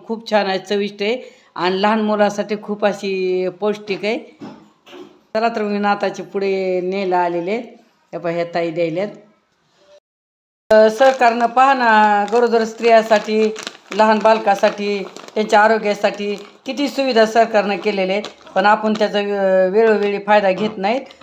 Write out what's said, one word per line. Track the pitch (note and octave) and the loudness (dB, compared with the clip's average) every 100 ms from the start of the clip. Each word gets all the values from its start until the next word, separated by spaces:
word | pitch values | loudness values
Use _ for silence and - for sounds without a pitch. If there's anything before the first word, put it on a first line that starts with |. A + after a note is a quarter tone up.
| - | -8
खूप | A3+ A#3 | -12 -2
छान | G#3+ G3 | 0 0
आहे, | F#3+ | -4
चविष्ट | F#3 G#3 G3+ G3+ | -4 -4 -4 -4
आहे | G3+ B3+ - _ _ | -4 -4 -8 _ _
आणि | - F3+ F#3+ | -4 -2 0
लहान | G#3 A3 | 0 0
मुलासाठी | G#3+ G#3+ G#3 G3+ G3+ G#3 | 0 2 0 0 -6 -6
खूप | G#3 G#3 | -6 -2
अशी | G#3 F#3 G3 F#3+ F#3 F#3 F#3 | -2 -2 -4 -4 -2 -2 -2
पौष्टिक | F3+ G#3 G#3 G#3 F3+ | -4 -4 -4 -6 -6
आहे. | G3+ A#3 - - - - _ _ - - - _ _ | -4 -6 -8 -18 -20 -20 _ _ -20 -20 -20 _ _
चला | A3 A#3 | -4 -2
तर | A3+ | -2
मी | G#3 G3+ | -4 -2
नाताचे | G3+ G3+ G3 - | 0 0 -2 -6
पुडे | F3 G3+ G3 F#3+ F#3 F#3 | -8 -4 -2 -2 -2 -2
न्यायला | F3+ F#3+ F#3+ F3+ | -2 -4 -2 0
आलेले | F3 F3 E3+ | 0 -2 -4
आहेत. | A3+ A#3+ - _ _ _ | -6 -8 -18 _ _ _
हे | E3+ | -10
पहा, | E3+ | -6
ह्या | E3+ E3+ | -4 -4
ताई | F3 E3+ | -4 -4
द्यायल्यात. | D#3+ E3 E3 G#3 - _ _ _ _ _ _ D5 - _ _ _ _ _ _ - | -2 -4 -4 -6 -10 _ _ _ _ _ _ _ -20 _ _ _ _ _ _ 2
अ, | G#3+ A3 | 4 4
सरकारनं | A3 C4+ C4 A#3+ A#3 A#3 | 4 2 4 2 2 -2
पहा | B3 C4+ | 2 2
ना, | C4 A#3 G#3+ G#3+ G#3 G3+ | 4 4 4 4 2 0
गरोदर | A#3 A#3+ A3+ | 0 2 0
स्त्रियांसाठी, | A3 - A#3 A3+ A3 G#3+ G#3+ G#3+ A3 A3 - - - | -2 -2 4 4 4 0 2 0 0 -2 -12 -16 -10
लहान | G3 G#3+ G#3+ | 0 2 4
बालकासाठी, | G#3+ A3 G#3+ F#3+ G#3 G3+ G3+ G3+ F#3 - - | 4 2 2 2 0 0 -6 -6 -8 -14 -10
त्यांच्या | A3 G#3+ G#3+ | -4 2 4
आरोग्यासाठी | A3 A3 G#3 G3+ G3+ G3+ G#3 G3+ - - - | 4 2 0 -2 -2 -2 -8 -8 -12 -18 -10
किती | A#3+ C#4+ | -4 -4
सुविधा | C4+ C4+ A3+ A3 | -2 0 2 2
सरकारनं | A#3 A3 G#3+ G3 G3 | 4 2 2 0 -2
केलेल्या | G#3 G3 F#3 G3 | -2 -2 -2 -2
आहेत, | G#3+ - - | -6 -16 -6
पण | F#3+ G3+ | 0 2
आपण | G#3+ A3 | 2 0
त्याचा | G#3+ G#3 G3+ | 0 0 0
वे-, | G3+ G3+ F#3+ F#3 F#3 | -2 -2 2 2 2
वेळोवेळी | G#3 A3+ G#3 G3+ G3+ G3 | 2 2 2 0 -4 2
फायदा | G#3+ G3 | 2 2
घेत | F#3 G#3+ G3+ | 0 -4 -4
नाहीत. | F#3+ B3+ - - | -2 -4 -6 -20